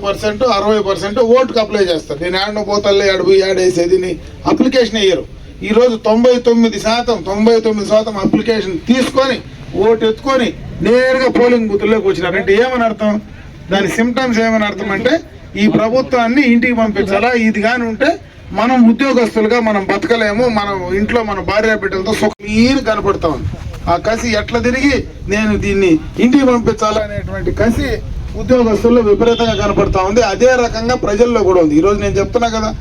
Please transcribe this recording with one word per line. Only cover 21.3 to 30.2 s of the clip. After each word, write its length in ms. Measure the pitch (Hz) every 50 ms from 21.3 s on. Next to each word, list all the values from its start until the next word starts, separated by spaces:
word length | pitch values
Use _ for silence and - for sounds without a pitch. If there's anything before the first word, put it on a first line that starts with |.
| 196 190
భార్య 340 | 170 175 196 214 214 220 220 208
బిడ్డలతో 320 | 190 196 196 190 190 214 220 214
సుఖం 120 | 214 220 - - 202 208
మీరు 320 | 214 214 233 254 277 277 233
కనపడతా 440 | 220 220 214 190 202 185 156 175 165
ఉంది. 220 | 147 127 160 - - - - - - - - 170
ఆ 40 | 170 175 175
కసి 220 | 214 226 220 226 240 220 208
ఎట్లా 180 | 208 - 233 233
తిరిగి 360 | 226 247 247 262 277 285 269 214 - - - - - -
నేను 240 | 196 214 220 214 208
దీన్ని 360 | 196 196 202 196 196 196 180 160 156 - - - - 202
ఇంటికి 200 | 247 262 294 269
పంపించాలా 540 | 247 247 240 220 220 220 - 226 214 220 220 214
అనేటువంటి 480 | 208 208 202 - 185 190 196 190 175 - -
కసి 260 | 208 233 226 - - 254 220 214 - - - - - - - 196
ఉద్యోగస్తుల్లో 600 | 220 202 254 247 240 220 208 202 - 233 240 247
విపరీతంగా 520 | 226 208 202 196 233 233 233 226 233 226 220 196
కనపడతా 380 | 208 202 196 202 202 - - 190 185 190
ఉంది. 140 | 208 240